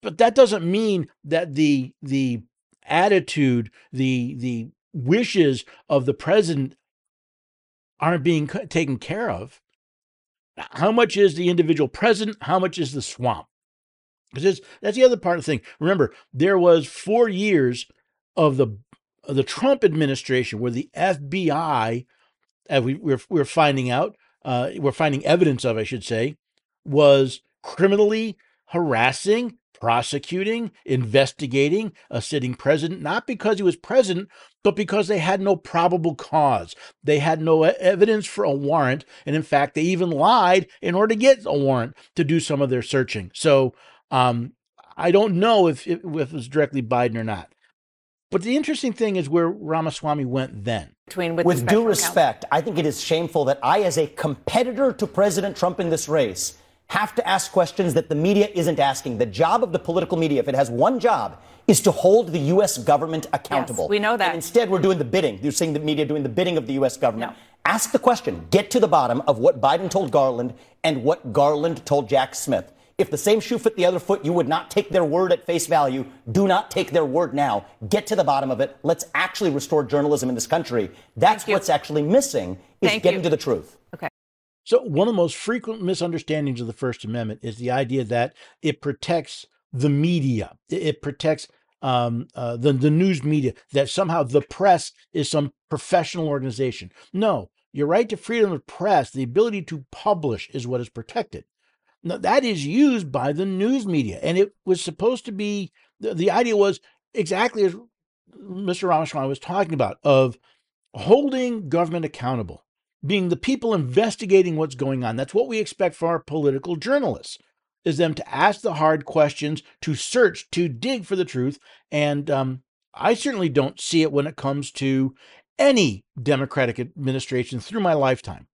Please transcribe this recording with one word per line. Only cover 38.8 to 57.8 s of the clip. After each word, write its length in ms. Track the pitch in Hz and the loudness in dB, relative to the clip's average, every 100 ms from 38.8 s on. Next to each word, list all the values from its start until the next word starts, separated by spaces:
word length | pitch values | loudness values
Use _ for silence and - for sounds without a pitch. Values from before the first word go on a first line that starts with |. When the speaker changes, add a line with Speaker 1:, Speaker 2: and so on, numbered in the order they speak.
| 135 135 - - - | 2 -2 -6 -16 -4
Speaker 1:
And 100 | 151 | -4
in 80 | |
fact, 320 | 151 143 143 - | 0 0 0 0
they 60 | |
even 280 | 165 185 180 | 0 0 0
lied 580 | 147 170 240 180 190 - _ | 2 4 4 6 4 2 _
in 140 | - 175 | -4 0
order 180 | 214 | 0
to 60 | 220 | 4
get 200 | 262 269 214 | 4 4 2
a 120 | 147 | 0
warrant 380 | 135 131 117 - _ - | 2 0 -2 -8 _ -4
to 80 | |
do 160 | 156 165 | 0 0
some 220 | - 143 | 0 -2
of 80 | 139 | 0
their 120 | 123 | 0
searching. 500 | 120 135 127 110 95 | 0 -2 0 -4 -10
So, 400 | - 160 139 131 - _ _ _ | -2 4 4 4 -4 _ _ _
um, 420 | 135 127 117 127 _ _ _ _ - | 2 2 2 -6 _ _ _ _ -4
I 160 | 170 | 2
don't 240 | 185 214 175 | 4 4 2
know 320 | 214 220 175 | 4 6 4
if, 200 | 139 - | 2 -4
if, 120 | 170 | -6
if 260 | 180 156 135 | -4 -6 -6
it 40 | |
was 140 | 156 120 | -6 -4
directly 340 | 143 147 139 | 0 0 -2
Biden 360 | 117 123 123 113 | -2 0 0 -2
or 60 | |
not. 280 | 110 101 80 _ _ _ _ _ _ _ _ | -6 -8 -10 _ _ _ _ _ _ _ _
But 100 | 190 | -6
the 140 | 196 269 | 0 -2
interesting 380 | 294 311 262 | 0 -4 -4
thing 240 | 214 220 190 | -2 -2 -2
is 120 | 139 | 0
where 200 | 170 165 | 0 0
Ramaswamy 760 | 208 156 160 160 - 156 147 131 | -4 -6 -4 -4 -6 -4 -4 -2
went 400 | 131 131 107 101 | -4 -4 -8 -6
then. 300 | 110 76 _ _ | -6 -6 _ _
Speaker 2:
Between 300 | - 170 165 | -6 -4 2
with 100 | 175 | 2
Speaker 3:
With 120 | 156 | 2
Speaker 2:
the 40 | |
Speaker 3:
due 60 | 120 | 2
Speaker 2:
special 160 | 208 226 | 2 4
counsel. 200 | 202 170 | 0 2
Speaker 3:
respect, 400 | 175 147 - - | 2 2 0 -2
I 100 | 151 | -2
think 180 | 156 165 | 0 -2
it 60 | 156 | -2
is 180 | 143 | -2
shameful 420 | - 160 170 165 135 | -2 -2 0 0 0
that 140 | 143 | 0
I, 220 | 123 180 | 2 2
as 140 | 190 160 | 2 0
a 100 | 147 | -2
competitor 840 | - 156 139 - 226 254 233 277 | -2 -6 -4 -2 0 0 0 0
to 120 | - 208 | 0 -4
President 500 | - 208 180 196 151 | 2 2 2 -4 -2
Trump 240 | 180 170 | -2 0
in 100 | 175 | -2
this 200 | 160 - | -2 0
race, 480 | 156 123 90 - - _ _ _ | 0 0 -2 -8 -10 _ _ _
have 280 | 180 214 - | -4 -2 -4
to 120 | 202 | 0
ask 240 | 190 - | -2 0
questions 420 | - 170 - | 0 0 0